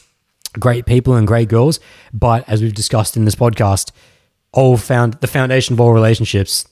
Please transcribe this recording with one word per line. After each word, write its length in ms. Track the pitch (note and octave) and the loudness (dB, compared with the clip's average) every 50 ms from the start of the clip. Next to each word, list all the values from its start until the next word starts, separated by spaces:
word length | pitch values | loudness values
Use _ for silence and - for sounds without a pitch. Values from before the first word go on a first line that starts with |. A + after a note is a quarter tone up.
| _ _ _ _ _ _ _ _ - - - A2 | _ _ _ _ _ _ _ _ -20 -16 -10 -4
great 280 | - B2 A#2+ A#2+ A#2 | -2 -2 -2 -2 -2
people 280 | - A#2 B2 - C3 B2+ | 0 0 0 2 2 2
and 120 | A#2 A2 | 2 2
great 220 | G2 A2+ A#2+ A#2 G#2+ | 2 2 0 0 0
girls, 320 | A2+ A2+ A#2+ D3+ D#3+ - - - - - - _ - | 2 2 2 2 0 -2 -8 -16 -20 -20 -20 _ -6
but 360 | G#2+ C3 A#2+ A#2 A#2 A#2+ - | -2 0 0 0 0 -2 -2
as 140 | A2 G#2+ A2 | -2 -2 -2
we've 120 | A2+ G#2 | -2 -4
discussed 420 | G#2 G2+ - - A2+ G#2 - - | -6 -6 -4 -2 -2 -2 -2 -2
in 80 | A#2 A2 | -2 -2
this 100 | G#2+ G#2 | -2 0
podcast, 560 | - B2 A#2+ A2 - A#2 G2+ G2 F#2+ - - - _ _ _ _ _ _ _ _ _ _ _ - | 0 0 0 0 0 0 0 0 -2 -4 -8 -14 _ _ _ _ _ _ _ _ _ _ _ 0
all 240 | - C3+ B2+ B2+ | 2 2 4 2
found, 380 | A2+ - - C3 A#2+ A#2+ A#2 A2+ | 2 0 -2 0 0 0 0 -2
the 120 | - - | -4 -6
foundation 460 | A#2+ - C#3+ C3 B2+ C3 C3 B2 - B2+ | -4 -2 -2 -2 0 0 -2 -2 0 0
of 80 | A2+ | 2
all 120 | A#2+ A#2+ A2+ | 4 4 4
relationships, 680 | A2+ A2 A2+ A2+ - A2+ - - G2+ G2 - - - - - | 4 4 2 2 0 -2 -2 -2 -2 -2 -2 -4 -8 -8 -10